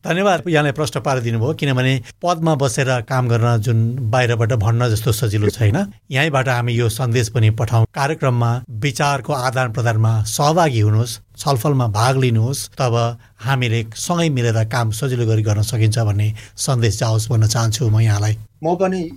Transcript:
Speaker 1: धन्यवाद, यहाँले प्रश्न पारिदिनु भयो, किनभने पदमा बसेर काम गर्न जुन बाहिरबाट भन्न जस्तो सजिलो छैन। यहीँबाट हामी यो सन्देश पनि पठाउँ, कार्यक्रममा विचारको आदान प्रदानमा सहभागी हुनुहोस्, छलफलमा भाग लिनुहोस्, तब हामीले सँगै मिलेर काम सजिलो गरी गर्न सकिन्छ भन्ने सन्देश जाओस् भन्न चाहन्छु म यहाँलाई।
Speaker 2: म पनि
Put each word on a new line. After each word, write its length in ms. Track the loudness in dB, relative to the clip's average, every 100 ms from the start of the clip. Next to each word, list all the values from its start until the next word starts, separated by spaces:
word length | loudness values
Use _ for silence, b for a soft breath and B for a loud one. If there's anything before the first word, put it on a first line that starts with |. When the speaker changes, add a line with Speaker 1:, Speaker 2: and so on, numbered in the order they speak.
| -2
Speaker 1:
धन्यवाद, 380 | 0 2 0 2
यहाँले 240 | 2 2
प्रश्न 280 | 0 -4 -2
पारिदिनु 400 | -2 -2 0 0
भयो, 140 | -2
किनभने 480 | 0 0 0 2 0 B -6 -2
पदमा 300 | 0 0 0
बसेर 460 | 0 0 0 -2
काम 260 | -2 -2 0
गर्न 300 | 2 2 2
जुन 400 | 2 2 2 -2
बाहिरबाट 540 | 0 0 2 2 0
भन्न 360 | 2 2 2 2
जस्तो 220 | 0 0
सजिलो 380 | 0 0 0 0
छैन। 440 | 2 2 2 -2 B _
यहीँबाट 380 | -2 0 0 0
हामी 240 | 0 0
यो 160 | 0 0
सन्देश 400 | 0 0 0 0
पनि 200 | 2 2
पठाउँ, 360 | 2 0 2 0
कार्यक्रममा 680 | 0 -4 0 0 0 0 -2 -6
विचारको 640 | -4 -4 -2 -2 -2 -4
आदान 380 | -2 -2 -2 -2
प्रदानमा 520 | 0 0 2 2 2
सहभागी 560 | -2 0 2 4 2 2
हुनुहोस्, 400 | 2 2 0 -6 _ -8
छलफलमा 500 | -2 0 2 0 0
भाग 300 | 2 2 2
लिनुहोस्, 520 | 2 2 0 -2 -10
तब 480 | -4 0 0 0 -4 b _
हामीले 460 | -4 -2 0 -2 -4 -10
सँगै 340 | -4 0 0
मिलेर 360 | 0 0 0 0
काम 260 | -2 -2
सजिलो 340 | -2 -4 -2 0
गरी 160 | 0
गर्न 200 | 0 0
सकिन्छ 380 | -2 0 0 2
भन्ने 340 | 0 0 -2 -4 B -10
सन्देश 420 | -4 0 0 0
जाओस् 300 | 0 -2 0
भन्न 180 | 2 2
चाहन्छु 420 | 2 -2 0 0
म 100 | 2
यहाँलाई। 380 | 2 2 0 -2 -8 _
Speaker 2:
म 120 | -4 0
पनि 360 | 0 -2 -6